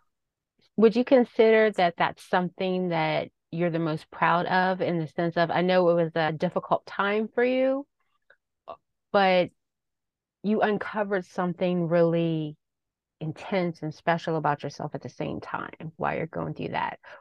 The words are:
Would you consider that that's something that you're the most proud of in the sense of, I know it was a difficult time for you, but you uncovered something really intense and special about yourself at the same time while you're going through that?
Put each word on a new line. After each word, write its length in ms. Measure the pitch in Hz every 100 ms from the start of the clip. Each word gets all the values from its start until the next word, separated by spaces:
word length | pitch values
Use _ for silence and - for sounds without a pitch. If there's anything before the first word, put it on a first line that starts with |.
| _ _ _ _ _ _ _ -
Would 200 | 220 220
you 80 |
consider 640 | 247 269 240 - 226 220 220
that 240 | 202 175 -
that's 260 | 165 -
something 640 | - 190 180 - 190 185 180
that 400 | 165 156 151 - _ _
you're 200 | 165 175
the 80 | 165
most 320 | 165 156 -
proud 360 | - 170 170 175
of 340 | 185 185 190
in 180 | 170 175
the 80 | 156
sense 300 | - 170 170
of, 140 | 170
I 100 | 160
know 280 | 180 185 175
it 40 |
was 180 | 170 160
a 180 | 165 156
difficult 540 | 156 180 190 - - -
time 420 | - 196 214 220
for 160 | -
you, 420 | 247 254 262 269 285 _ _ _ _ _ _ _ - - _ _ _
but 380 | 202 190 185 175 - _ _ _ _ _ _ _ _
you 200 | 190 214
uncovered 640 | 208 208 - 214 202 202 185
something 640 | - 180 170 185 180 170
really 680 | 170 170 170 165 160 151 151 _ _ _ _ _ -
intense 640 | 160 151 - 196 175 165
and 120 | 156
special 420 | - - 170 - 160
about 260 | 151 143
yourself 320 | 143 - 139
at 80 | -
the 60 | -
same 320 | - 151 -
time 520 | - - - - 160 -
while 200 | 143 151
you're 100 | 160
going 280 | - 160
through 140 | 151 -
that? 300 | - - - - -